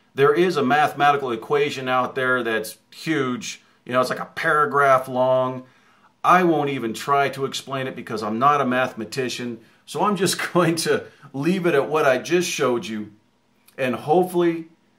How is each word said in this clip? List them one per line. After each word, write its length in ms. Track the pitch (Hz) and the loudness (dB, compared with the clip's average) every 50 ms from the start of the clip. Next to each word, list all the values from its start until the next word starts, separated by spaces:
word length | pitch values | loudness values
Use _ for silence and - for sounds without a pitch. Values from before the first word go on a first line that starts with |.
| _ _ - | _ _ 0
There 220 | 131 139 147 147 | 4 4 4 6
is 200 | 165 180 190 160 | 4 2 2 2
a 80 | 147 127 | 0 2
mathematical 680 | 127 143 151 147 135 - 135 143 147 143 139 135 123 | 2 4 2 2 2 0 2 2 4 4 2 0 -4
equation 560 | 113 110 - - 147 143 143 147 - 135 131 | -4 -4 -4 -2 0 0 0 0 -4 -6 -4
out 260 | 127 127 127 127 - - | -2 0 0 0 -2 -2
there 300 | 131 131 127 127 123 117 | -2 0 0 0 0 0
that's 340 | 113 110 110 110 - - _ _ _ - | -2 -2 -2 -4 -6 -12 _ _ _ -18
huge. 720 | - - 160 156 143 131 127 123 110 92 - - - _ _ _ _ - | -10 -4 -2 -2 -2 -2 -4 -4 -6 -8 -12 -14 -14 _ _ _ _ -8
You 100 | - 123 | -2 0
know, 60 | 127 | 0
it's 120 | 123 123 | 0 0
like 80 | - - | -2 -8
a 60 | - | -10
paragraph 840 | - - - - 165 151 151 151 147 139 139 143 135 131 131 131 | -10 -8 -4 0 0 2 2 2 2 2 4 4 6 4 4 2
long. 560 | 135 127 127 127 131 131 131 131 127 127 127 - - _ _ _ _ _ _ _ _ _ _ - | 0 -2 0 2 2 2 2 0 -2 -4 -8 -12 -18 _ _ _ _ _ _ _ _ _ _ 4
I 200 | 127 156 180 185 | 4 6 6 6
won't 260 | 170 160 147 143 143 | 4 2 2 0 -2
even 240 | 139 131 117 113 107 | -2 -4 -4 -4 -6
try 360 | - - 143 143 - 175 - | -4 -2 0 2 2 2 0
to 160 | - 139 135 | -2 -4 -6
explain 420 | 123 - - - 135 135 135 131 | -6 -6 -8 -10 -8 -8 -6 -6
it 80 | 131 - | -8 -8
because 260 | 123 113 - 120 104 | -10 -10 -8 -8 -6
I'm 160 | 110 107 110 | -4 -4 -2
not 240 | 113 131 143 147 143 | 2 2 2 4 2
a 40 | 135 | 2
mathematician. 960 | 123 127 123 131 123 - 110 107 104 - 139 127 120 - - 123 123 117 110 - _ _ _ _ | 0 0 0 0 -2 -4 -8 -12 -8 -6 -6 -4 -4 -6 -8 -10 -10 -10 -12 -16 _ _ _ _
So 160 | - - 147 185 | -10 -4 -2 0
I'm 120 | 208 208 | 0 0
just 220 | 170 190 - - - | 0 0 -2 -2 -2
<laughs> 120 | - - - | -4 -2 0
going 220 | 175 175 160 165 | 2 2 2 0
to 300 | 165 - 151 139 110 - - _ _ - - - | 0 0 0 -2 -2 -2 -8 _ _ -20 -12 -8
leave 320 | 135 143 170 190 190 170 | -4 -2 0 0 0 0
it 80 | 175 151 | 2 2
at 160 | 139 127 - | 2 0 0
what 160 | 151 156 151 | 0 0 2
I 140 | 135 127 120 | 2 2 0
just 280 | 107 - 170 180 175 | 0 -2 0 0 0
showed 380 | - - - 143 123 123 120 92 | -2 -4 -2 -2 0 0 -2 -4
you. 280 | 104 110 107 104 101 - _ _ _ _ _ _ _ _ _ _ _ _ - | -6 -8 -8 -10 -12 -16 _ _ _ _ _ _ _ _ _ _ _ _ -6
And 160 | 135 123 117 | -4 -4 -4
hopefully 720 | - 120 143 160 180 175 180 180 175 175 170 165 170 165 - _ _ _ _ _ | -4 0 2 2 2 2 2 0 0 2 2 0 -2 -8 -14 _ _ _ _ _